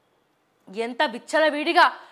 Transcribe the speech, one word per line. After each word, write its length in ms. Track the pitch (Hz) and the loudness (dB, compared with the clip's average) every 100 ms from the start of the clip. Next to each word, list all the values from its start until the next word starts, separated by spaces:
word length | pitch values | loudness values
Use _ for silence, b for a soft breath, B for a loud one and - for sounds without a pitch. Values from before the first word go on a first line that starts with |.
| _ _ _ _ _ _ - 190 | _ _ _ _ _ _ -16 -8
ఎంత 280 | 233 254 | -8 -2
విచ్చలవిడిగా 840 | 302 220 - 311 311 285 311 339 285 - B | -4 -4 -4 0 0 0 0 4 2 2 B